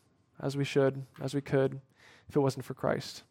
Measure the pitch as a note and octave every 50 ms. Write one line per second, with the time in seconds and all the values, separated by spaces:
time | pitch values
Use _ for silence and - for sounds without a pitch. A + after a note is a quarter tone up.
0 | _ _ _ _ _ _ _ - C#3 C#3 C#3 C#3+ C#3 C3+ - C#3+ C3+ C3+ C3+ C#3
1 | C3+ - - - C#3+ C3+ C#3+ C#3+ C#3 - - C3+ C3+ C3+ C3+ C#3 - _ _ _
2 | - - - - _ - - D3 C#3 C3+ B2+ C3+ B2 - C3 - - - - -
3 | - - - - - _